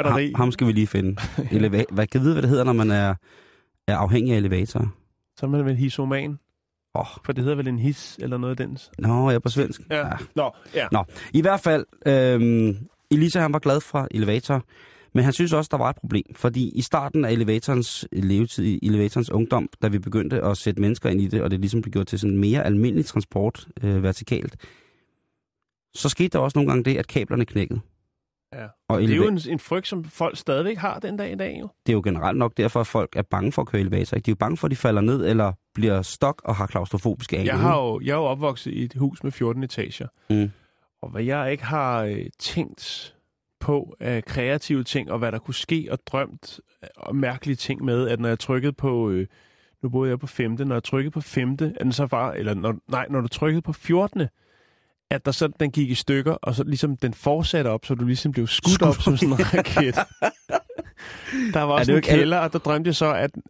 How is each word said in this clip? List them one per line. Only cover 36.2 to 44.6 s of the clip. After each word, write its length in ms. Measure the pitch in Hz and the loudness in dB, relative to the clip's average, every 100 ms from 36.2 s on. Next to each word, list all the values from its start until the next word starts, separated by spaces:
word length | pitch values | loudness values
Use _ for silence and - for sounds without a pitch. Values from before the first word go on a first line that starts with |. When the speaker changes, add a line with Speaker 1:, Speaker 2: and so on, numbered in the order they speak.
| 143 147 - | -2 -2 -4
Speaker 2:
og 100 | 101 | -2
har 120 | 98 | -2
klaustrofobiske 680 | 95 90 98 117 95 120 78 | -2 -2 -2 -2 -4 -4 -2
Speaker 1:
Jeg 60 | |
Speaker 2:
anker, 140 | 95 131 | 0 2
Speaker 1:
har 120 | 110 156 | 2 2
Speaker 2:
ikke? 40 | 120 | 0
Speaker 1:
jo, 120 | 110 | -4
jeg 120 | 127 | -2
er 40 | 147 | -2
jo 80 | |
opvokset 480 | 147 135 147 120 - | -2 -2 -4 -4 -6
i 120 | - | -6
et 100 | 123 | -6
hus 300 | 127 139 - | -2 -2 -2
med 80 | 139 | -8
fjorten 320 | - 117 120 | -2 -2 -2
etager. 440 | 131 - - - 120 - - | -6 -6 -8 -10 -14 -8 0
Speaker 2:
Mm. 220 | 107 101 - _ _ _ _ | 2 0 -4 _ _ _ _
Speaker 1:
Og 80 | 82 | -12
hvad 140 | 85 | -6
jeg 280 | 117 143 135 | -4 -2 -4
ikke 120 | 143 | -4
har, 400 | 113 151 131 120 | -4 -4 -2 -2
øh, 220 | 107 101 - - | -2 -4 -8 -10
tænkt 760 | - - - - - - - _ _ _ _ - | -8 -4 -6 -8 -14 -14 -16 _ _ _ _ -8
på 360 | - 143 - - | -2 -2 -2 -8
af 260 | 113 120 - | -4 -4 -4
kreative 580 | 139 123 147 | -4 -2 -2